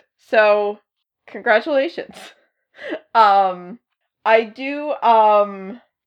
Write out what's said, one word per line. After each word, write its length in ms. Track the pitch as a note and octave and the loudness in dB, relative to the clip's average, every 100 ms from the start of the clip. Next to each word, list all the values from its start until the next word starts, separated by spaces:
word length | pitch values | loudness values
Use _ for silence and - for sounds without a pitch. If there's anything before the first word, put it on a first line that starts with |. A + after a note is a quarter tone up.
| _ _ | _ _
So, 640 | - A3+ G#3+ G#3 G#3 G#3 _ _ _ _ - | -2 2 4 2 -2 -8 _ _ _ _ -20
congratulations. 880 | A3 A#3 A3 D#4+ C#4 D#4 - - - | -10 -2 -2 0 -4 -4 -8 -16 -18
<laughs> 60 | - _ _ _ _ - C#5 - _ A#3 | -20 _ _ _ _ -20 -14 -14 _ 2
Um, 640 | G#3 G3 F#3+ F3+ F3+ A#3 _ _ _ _ | 4 4 0 -4 -14 -20 _ _ _ _
I 200 | G#3+ A3+ | 0 2
do, 500 | A3+ A3+ C4+ C#4+ D4+ - | 0 -8 -10 -8 -8 -4
um, 800 | A#3 A3+ G#3+ G#3 G3+ G3 F#3+ A#3+ _ _ | 2 4 4 2 0 -6 -14 -16 _ _